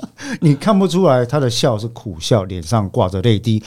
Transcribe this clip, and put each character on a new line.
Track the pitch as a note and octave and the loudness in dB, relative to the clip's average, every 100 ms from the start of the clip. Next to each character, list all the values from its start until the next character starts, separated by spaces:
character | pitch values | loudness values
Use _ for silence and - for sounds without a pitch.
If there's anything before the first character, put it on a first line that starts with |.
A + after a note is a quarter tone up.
| - | -18
<laughs> | - C#4+ A#3 | -14 -10 0
你 | D#3 C#3 | 2 2
看 | G#3+ G3 | 2 2
不 | F#3+ | 2
出 | F3 F3 | 2 4
来 | B2+ | 2
他 | A#2+ D3 | 2 0
的 | B2+ | 0
笑 | A2+ C#3+ G#2+ | 0 0 0
是 | A#2 | -6
苦 | A#2+ G#2+ D#2+ | -10 -12 -8
笑， | - A2 | 0 0
脸 | F#2 F#2 | 0 -6
上 | D#2 A2+ G2 | -2 -2 0
挂 | B2+ F#2 | 0 -2
着 | F#2 | 0
泪 | A#2+ G#2 | 2 2
滴， | A#2 G#2+ | 0 -2